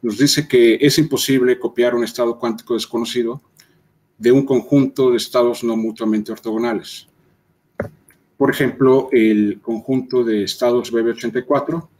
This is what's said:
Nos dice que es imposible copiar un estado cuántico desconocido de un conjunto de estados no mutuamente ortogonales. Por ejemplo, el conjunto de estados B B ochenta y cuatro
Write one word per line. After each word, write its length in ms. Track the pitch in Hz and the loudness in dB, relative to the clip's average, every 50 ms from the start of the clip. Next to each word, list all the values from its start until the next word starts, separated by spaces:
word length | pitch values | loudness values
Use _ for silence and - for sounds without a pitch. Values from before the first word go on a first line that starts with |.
| - | -6
Nos 160 | 117 104 104 | -6 0 2
dice 280 | 135 143 - 151 147 | 2 2 2 0 -2
que 280 | - - 123 120 117 110 - | 2 4 6 6 6 4 4
es 180 | 143 147 139 - | 2 2 2 2
imposible 600 | 151 156 139 120 - - 135 131 123 127 123 - | 0 0 0 -4 0 0 0 2 2 2 0 0
copiar 360 | - - - - 120 123 120 | -2 -8 -2 0 0 0 2
un 100 | 120 117 | -2 -4
estado 340 | 110 - - 123 117 117 - | -4 -4 -4 -2 -2 -2 -4
cuántico 360 | - 110 110 113 - - 120 | -4 -6 -6 -6 -6 -4 -4
desconocido 680 | 110 107 - - 113 117 117 - 123 117 113 120 147 _ _ _ _ - _ _ _ _ _ _ _ _ _ _ _ | -4 -4 -4 -6 -6 -6 -4 -4 -4 -4 -4 -6 -8 _ _ _ _ -20 _ _ _ _ _ _ _ _ _ _ _
de 120 | 107 120 | 2 4
un 140 | 127 139 135 | 4 4 4
conjunto 680 | - 135 123 - - 147 143 135 135 - - 131 127 | 2 0 -2 0 2 2 2 2 2 0 0 2 2
de 60 | 123 | 2
estados 480 | 113 - - - 127 123 120 120 - - | 0 -2 -2 0 2 2 2 0 -2 -4
no 120 | 117 113 | -4 -2
mutuamente 540 | 113 110 113 107 - 117 110 107 107 104 - | -2 -2 -4 -4 -4 -2 -2 0 -2 -2 -6
ortogonales. 800 | 113 - _ 113 107 113 117 117 113 98 - - - - - _ _ _ _ _ _ _ _ _ _ _ _ _ _ _ - - _ _ _ _ _ _ _ _ _ | -10 -10 _ -6 -4 -4 -4 -4 -4 -6 -8 -10 -18 -18 -20 _ _ _ _ _ _ _ _ _ _ _ _ _ _ _ -12 -12 _ _ _ _ _ _ _ _ _
Por 140 | _ 139 135 | _ -2 -2
ejemplo, 580 | 131 - 143 123 - - 135 131 131 135 131 - - | 0 0 -2 -4 -2 0 2 4 4 2 2 2 2
el 480 | 123 110 110 110 104 104 104 98 - _ | 2 4 4 2 2 0 0 -2 -6 _
conjunto 640 | - 113 107 - - 135 131 127 - 127 127 120 | -8 -8 -8 -4 -4 -4 -4 -4 -2 -2 -2 0
de 200 | 113 110 104 98 | 0 0 -2 -2
estados 460 | 92 - - 127 120 120 123 117 113 | -4 -6 -2 -2 0 0 0 -2 -2
B 120 | 117 113 113 | -2 0 0
B 80 | 117 | -2
ochenta 280 | 113 - - 117 110 123 | -4 -4 -6 -6 -6 -6
y 40 | 123 | -2
cuatro 480 | - 147 139 - - 170 170 165 - _ _ | -2 -2 -2 -2 -4 -6 -8 -8 -12 _ _